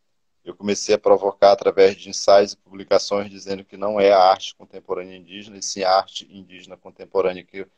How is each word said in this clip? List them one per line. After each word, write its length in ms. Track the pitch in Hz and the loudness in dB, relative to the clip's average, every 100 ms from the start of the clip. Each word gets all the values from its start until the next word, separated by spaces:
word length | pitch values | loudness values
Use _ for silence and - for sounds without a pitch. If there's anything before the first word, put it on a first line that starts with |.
| _ _ _ _ | _ _ _ _
eu 140 | 90 90 | -20 -10
comecei 380 | 101 101 - | -6 -4 -2
a 40 | 104 | 0
provocar 540 | 98 95 98 - 98 | 2 0 -2 2 2
através 420 | 101 101 95 95 | 4 0 2 2
de 140 | 101 98 | 0 -12
ensaios 460 | - - 101 101 | -6 2 4 2
e 20 | - | -4
publicações, 760 | _ 95 95 98 - 101 101 | _ -14 -2 -2 -2 -8 -8
dizendo 320 | 98 98 98 | -14 -12 -12
que 140 | 98 95 | -14 -10
não 240 | 101 107 | -6 0
é 120 | 98 | 4
a 60 | 98 | 6
arte 360 | 92 95 - - | 4 2 -2 -18
contemporânea 640 | 90 95 - 90 92 92 | -20 -18 -10 -10 -10 -18
indígena, 400 | 85 98 104 98 | -20 -20 -18 -14
e 40 | |
sim 200 | - 101 | -12 -6
a 100 | 92 | 0
arte 340 | 95 95 - - | 0 -2 -10 -18
indígena 480 | 98 92 90 92 92 | -20 -20 -20 -20 -20
contemporânea, 680 | 95 - 95 98 92 92 | -20 -20 -8 -4 -4 -6
que 220 | - 98 92 | -14 -18 -18